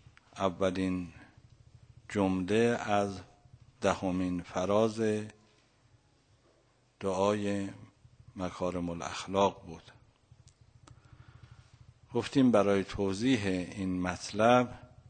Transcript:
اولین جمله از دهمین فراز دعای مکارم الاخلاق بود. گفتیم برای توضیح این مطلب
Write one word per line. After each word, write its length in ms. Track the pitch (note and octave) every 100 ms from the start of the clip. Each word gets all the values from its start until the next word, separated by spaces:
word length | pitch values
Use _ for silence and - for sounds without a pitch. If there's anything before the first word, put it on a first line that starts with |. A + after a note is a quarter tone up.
| - - _ -
اولین 760 | G2 F2+ F#2+ F#2 F#2 F#2 E2+ - - - - - - - - - -
جمله 680 | G#2 F#2+ F#2 F2+ G#2+ A#2 A#2+
از 400 | A2 G2+ G2+ F#2+ - _ - - - -
دهمین 640 | G2 F2+ F#2+ F#2 F#2 F2+
فراز 580 | E2+ - F#2 G#2 A2+ A2 A2 G#2+ G#2+ - _ _ _ _ _ _ _ _ _ _ _ _ _ _ _ -
دعای 680 | G2 F#2 G2+ G#2 G2+ G2+ G2 - - _ - _ - -
مکارم 540 | F2+ - F2+ F2+ F2
الاخلاق 720 | E2+ D#2+ E2+ - F#2+ G2 - F2
بود. 260 | D#2+ - - _ _ _ - - _ _ - - - - - - - - - - - - - _
گفتیم 360 | A#2+ - C#3+ B2+
برای 340 | G#2+ G2 G2
توضیح 600 | F#2 - G2 F#2+ B2 B2 G2+
این 540 | F#2 F2+ G#2+ F#2+ F2+
مطلب 800 | F2+ F2 - G2+ A2+ B2 A#2+ - - - -